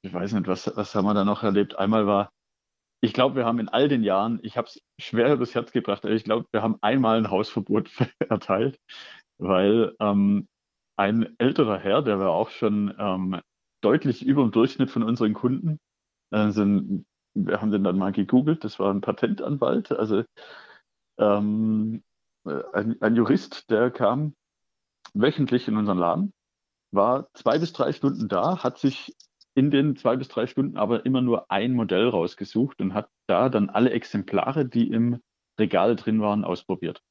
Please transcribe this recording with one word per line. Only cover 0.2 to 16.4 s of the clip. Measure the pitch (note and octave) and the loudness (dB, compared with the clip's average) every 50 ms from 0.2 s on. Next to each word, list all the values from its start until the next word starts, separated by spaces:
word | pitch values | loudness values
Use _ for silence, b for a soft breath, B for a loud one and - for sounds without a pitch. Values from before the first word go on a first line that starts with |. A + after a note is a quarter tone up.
| F2+ G2+ A2 | -6 -2 -2
nicht, | G2+ F2 F#2+ | -2 -2 -2
was, | F#2 F2+ - - - | -4 -4 -4 -8 -6
was | - G#2+ - - | -6 -6 -4 -2
haben | G#2+ F#2+ | -2 0
wir | G#2 G#2 | 2 2
da | G#2 G2 | 2 2
noch | G#2 G2+ - - | 0 0 -2 -2
erlebt? | G#2+ G2+ G2+ G2+ - - - | 0 2 2 0 0 -2 -4
Einmal | F#2+ G2+ A2 A2 G#2 | -2 0 2 2 2
war, | G2+ G2+ G2 G2+ - _ _ _ _ _ _ _ _ _ _ _ _ _ - | 2 2 0 0 -2 _ _ _ _ _ _ _ _ _ _ _ _ _ -4
ich | - A2+ - | -4 -2 0
glaub, | - B2+ C#3 C3 | 2 0 2 2
wir | C3 A#2+ | 0 0
haben | A#2 A#2 A#2+ | 0 0 -2
in | A2 G2 | -2 -2
all | - A#2 C#3 D3 | 0 2 2 2
den | C#3+ B2 A2 | 2 2 2
Jahren, | G2+ F#2+ G2 G#2 A2+ A#2 G#2+ - | 2 2 2 0 0 -2 -4 -6
ich | A2 - | -8 -6
hab's | A#2+ A2+ - - - _ _ _ - | -6 -6 -6 -8 -20 _ _ _ -20
schwer | - - - A#2 A#2 C3+ D3 | -14 -4 0 2 4 4 4
übers | B2 B2 A#2 - | 2 0 -2 -4
Herz | A#2+ A#2 - - | -4 -4 -2 -4
gebracht, | B2 A2 - G2+ - - | -4 -2 -2 -4 -4 -2
aber | G#2 A2 | -2 -2
ich | A2 - | -2 0
glaub, | G#2+ A2 A#2+ A#2 _ - | 0 -2 -2 -2 _ -4
wir | A2 G#2 | -2 0
haben | A2+ G#2+ - - | 0 -2 0 0
einmal | G#2 B2 C3+ B2+ A2+ A2 A2+ | 0 2 2 2 2 2 2
ein | A2 G2 | 2 0
Hausverbot | G2 F#2+ G#2+ - - A2+ G2 - G#2+ G2+ - - | 0 -2 -2 -2 -4 -6 -4 0 0 -2 -2 -2
<laughs> | - - A#2+ - - - | -4 -4 -4 -4 -2 -6
erteilt, | - - A2+ G2+ - - G2 G2 A2+ C3+ C3 - _ B B B B B B B B _ _ - | -4 -2 -2 -4 -2 -2 -2 0 0 -2 -4 -8 _ B B B B B B B B _ _ -8
weil, | - F#2 F#2+ F#2 F#2+ G2+ G#2+ A#2 A2+ - - - | -2 0 2 4 4 4 4 4 2 0 -2 -2
ähm, | G#2+ G#2 G2+ G2+ G2 G2+ G2+ G2+ F#2+ - _ _ _ _ _ _ _ _ _ | -2 0 2 4 4 4 4 2 -2 -6 _ _ _ _ _ _ _ _ _
ein | - G2 G2+ G#2+ A#2 A2 - - - | 0 0 2 2 0 0 -2 -2 0
älterer | A#2+ C3 C3+ - C#3+ A2 G#2 F#2 | 0 0 2 2 0 0 0 -2
Herr, | - G2 G2+ C#3 D3 | 0 0 0 0 2
der | A#2+ G#2 F#2+ | 0 0 0
war | G2 F#2+ | 0 0
auch | D#2+ F2 A2 - | 0 0 -2 -4
schon, | - - - G#2+ G#2 G#2 G#2 G2 G2 - | -4 -4 -2 0 0 0 -2 -2 -4 -4
ähm, | G2+ G2+ F#2 F#2+ F#2 F#2 F#2 F2 - _ _ _ _ _ _ _ - | -4 -4 -2 -2 -4 -4 -6 -8 -10 _ _ _ _ _ _ _ 0
deutlich | G#2 B2 - - C#3 A#2+ - - | 2 2 2 2 0 -2 -2 0
über | C3 C3+ C#3+ C3 | 0 2 2 2
dem | A2 G2+ | 2 4
Durchschnitt | A2+ A#2 C3 - - C3 B2+ | 4 2 2 2 0 -2 -2
von | - A#2+ A2+ | 0 -2 -2
unseren | A2 A#2 A#2 A#2 G#2+ G#2 | -2 0 0 0 0 0
Kunden, | - - A#2+ C3 C3 - E3 D3+ D3+ _ _ _ _ _ _ _ _ _ - - | 0 -2 -2 -2 0 -2 -4 -4 -6 _ _ _ _ _ _ _ _ _ -6 -2
äh, | G#2+ | 0